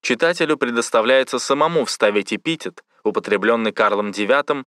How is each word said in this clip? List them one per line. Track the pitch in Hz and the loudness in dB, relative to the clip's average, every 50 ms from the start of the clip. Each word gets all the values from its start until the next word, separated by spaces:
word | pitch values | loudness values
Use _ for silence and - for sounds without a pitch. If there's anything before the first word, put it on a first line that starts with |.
Читателю | - - 123 117 165 165 175 - 165 147 156 | -2 -2 -2 0 2 0 2 0 0 0 0
предоставляется | 135 135 120 117 117 117 - - 117 110 120 131 135 131 - - 123 | 0 0 -2 0 -2 -2 2 0 2 4 4 4 4 2 0 -4 -6
самому | - - 135 143 151 160 170 160 127 | -2 -2 0 2 2 2 2 0 0
вставить | - - - - 107 104 104 98 - | -2 -2 0 0 2 2 2 -2 -2
эпитет, | 113 104 _ 156 165 156 - 92 - - _ _ _ _ _ | -6 -6 _ -4 -6 -4 -6 -12 -12 -12 _ _ _ _ _
употреблённый | 107 98 110 95 - 104 98 98 110 117 117 113 107 | -2 -2 -2 -2 -2 -2 0 2 2 0 2 0 -2
Карлом | 98 - 110 107 104 101 104 104 | 0 0 0 2 2 0 -2 -4
девятым | 95 101 104 101 127 143 143 - 151 139 131 _ | -4 -4 0 2 2 0 2 -2 -4 -6 -6 _